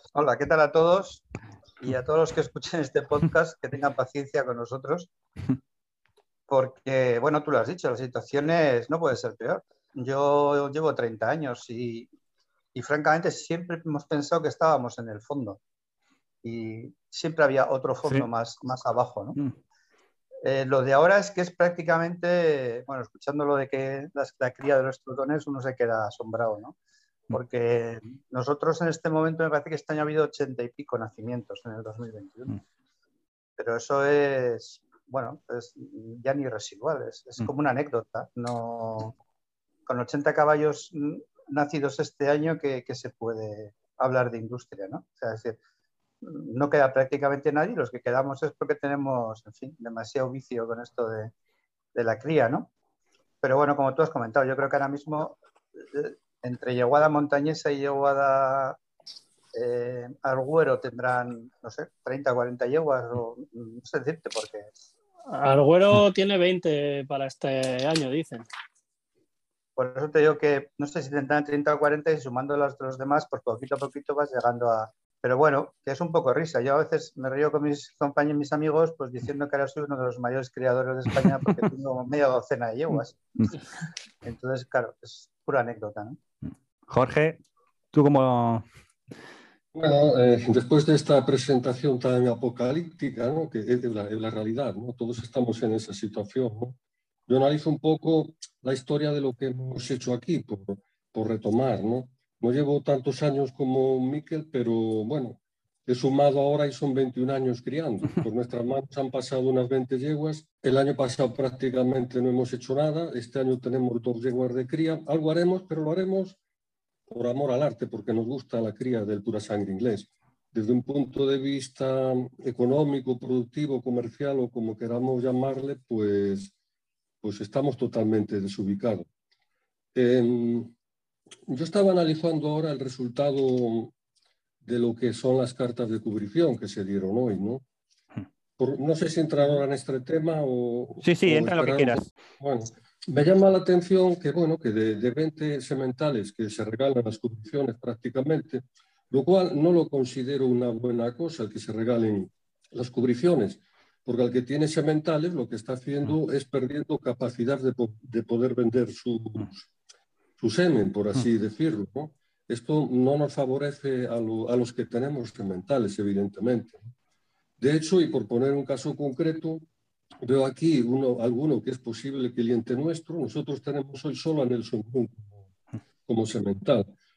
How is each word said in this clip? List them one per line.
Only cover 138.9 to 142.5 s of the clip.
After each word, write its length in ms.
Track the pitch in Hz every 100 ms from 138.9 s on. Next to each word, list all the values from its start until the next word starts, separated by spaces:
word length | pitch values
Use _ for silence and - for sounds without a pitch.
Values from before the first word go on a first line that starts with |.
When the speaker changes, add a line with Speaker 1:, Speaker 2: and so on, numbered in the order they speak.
Speaker 4:
sé 140 | 156 160
si 120 | 170
entrar 280 | 151 147 143
ahora 160 | 143
en 80 | 139
este 280 | 135 - 131
tema 360 | 127 160 160 156
o, 560 | 143 127 123 120 123 -
Speaker 2:
Sí, 120 | -
sí, 200 | 170 190
Speaker 4:
o 40 | 156
Speaker 2:
entra 180 | - -
lo 80 |
que 60 | 147
Speaker 4:
esperar 240 | 139 135 117
un 40 |
Speaker 2:
quieras. 80 | - - - -
Speaker 4:
poco. 120 | 139